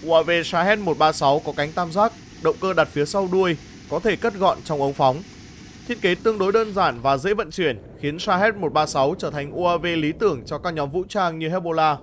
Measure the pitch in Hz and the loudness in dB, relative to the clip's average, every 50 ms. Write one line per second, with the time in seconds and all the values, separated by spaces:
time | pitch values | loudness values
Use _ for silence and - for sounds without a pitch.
0 | - 156 165 160 160 151 170 170 160 - - 170 170 190 214 214 202 180 147 139 | 0 4 4 4 6 4 2 0 0 0 0 0 2 2 2 2 2 -2 0 4
1 | 156 156 156 - 156 139 139 147 - 151 139 - 147 151 160 190 180 165 160 190 | 4 2 2 4 2 4 2 2 0 -4 -4 -4 -6 -4 -2 -4 -4 -2 0 0
2 | 208 226 - - - - - - - 160 151 - - 190 185 165 156 - - 147 | 0 0 0 -6 -20 -20 -20 -4 -2 -2 -2 0 -2 -2 2 2 0 0 0 -2
3 | 143 147 - 202 196 185 175 190 190 180 160 143 - - - - - - 143 165 | -2 0 0 -2 -2 0 2 2 2 2 0 -4 -6 -18 -20 -20 -12 -6 -6 -2
4 | - 226 190 - - 233 208 196 190 185 - - 139 - 160 147 139 139 139 - | 0 0 -2 0 -2 -4 -2 2 2 2 2 0 -4 -6 -2 0 0 -2 0 4
5 | 143 131 127 151 196 - - - - - - - - - - - - - 240 220 | 4 4 4 2 -6 -12 -16 -20 -20 -20 -20 -20 -20 -20 -20 -20 -8 -6 -6 0
6 | - 185 180 - - 226 220 208 185 190 202 226 226 214 196 196 185 156 127 120 | 0 0 0 2 2 0 2 2 0 2 2 2 0 0 0 0 2 2 0 0
7 | 117 135 139 135 131 190 208 208 214 156 160 - 180 151 123 101 - - - - | 2 2 2 2 2 -2 -2 -2 -2 -6 -4 -2 -2 -2 -2 -2 -8 -18 -16 -6
8 | - 143 147 175 180 214 190 180 196 226 220 202 180 151 - 156 151 147 - 151 | -6 -6 -6 -4 -2 0 2 2 2 2 0 0 -4 0 0 0 0 0 2 2
9 | 135 139 - - - 156 143 147 143 147 127 151 175 175 175 170 156 175 170 165 | 2 2 0 -2 -6 -6 -6 -6 -8 -8 -6 -2 0 0 0 0 0 -2 -2 0
10 | 156 151 165 160 226 202 160 123 107 - 156 147 - 180 170 156 143 143 139 180 | 0 -2 -2 0 0 0 0 0 -6 -8 -10 -6 -6 -6 -4 -4 -4 -4 -2 -4
11 | 185 196 - 208 190 175 165 160 160 156 170 185 175 170 165 160 156 156 147 - | -6 -4 -2 0 0 0 -2 -4 -4 -4 -4 -2 -2 -2 0 2 4 2 2 0